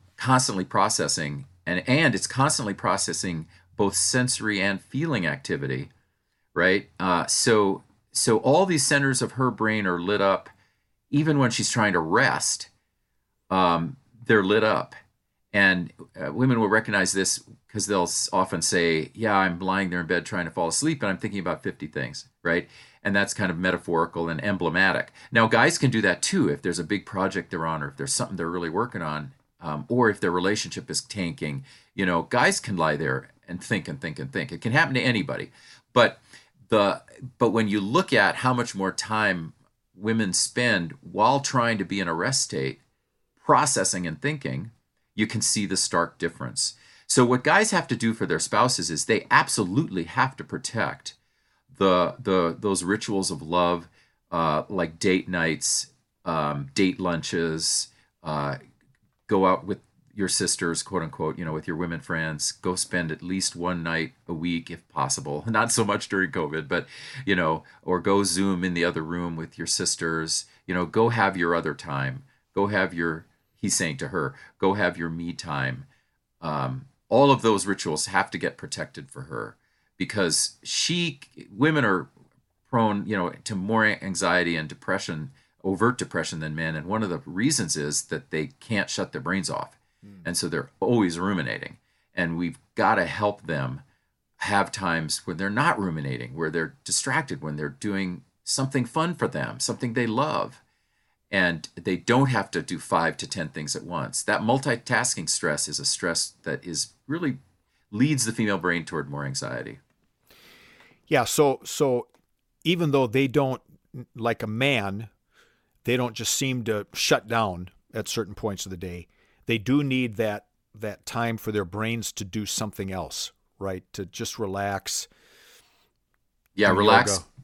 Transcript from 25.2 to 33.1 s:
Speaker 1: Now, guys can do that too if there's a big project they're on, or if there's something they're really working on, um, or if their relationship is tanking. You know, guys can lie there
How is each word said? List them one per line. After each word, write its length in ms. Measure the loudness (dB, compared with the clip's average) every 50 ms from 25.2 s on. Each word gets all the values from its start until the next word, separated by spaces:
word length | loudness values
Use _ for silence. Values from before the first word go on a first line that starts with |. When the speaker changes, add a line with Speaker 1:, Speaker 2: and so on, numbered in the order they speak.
| -8 0
Speaker 1:
Now, 160 | 4 4 4
guys 320 | 6 6 6 6 6 4 4
can 120 | 2 2
do 100 | 4 4
that 220 | 4 4 2 2
too 260 | 0 0 2 2 2 2
if 140 | 0 0
there's 160 | -2 -4 -2 -2
a 60 | -2
big 220 | -2 -2 -4 -4
project 440 | -4 -4 -2 -2 0 -2 -4 -6 -6
they're 160 | -6 -4 -2
on, 160 | -2 -4 -4
or 60 | -6 -8
if 80 | -8
there's 160 | -8 -4 -4
something 240 | -2 -2 -2 -4 -4
they're 120 | -6 -4 -4
really 200 | -4 -4 -4 -2
working 320 | -2 -2 -2 -2 -4 -6
on, 300 | -6 -4 -4 -6 -6 -10 -14 _ _ _ _ -12
um, 240 | -8 -8 -6 -6 -4 0
or 220 | 2 4 4 4
if 100 | 4 2
their 100 | 0 0
relationship 600 | 0 2 2 0 0 0 -2 -6 -8 -10 -8 -6
is 120 | -6 -6
tanking. 600 | -6 -6 -6 -4 -4 -4 -4 -6 -6 -6 -6 -8 -10 -14 -20 -20 _ _ -4
You 120 | -2 0
know, 160 | 2 2 0
guys 360 | 0 0 2 4 4 4 2 0
can 160 | -4 -4 -2
lie 200 | 0 2 2 2
there 340 | 2 0 -2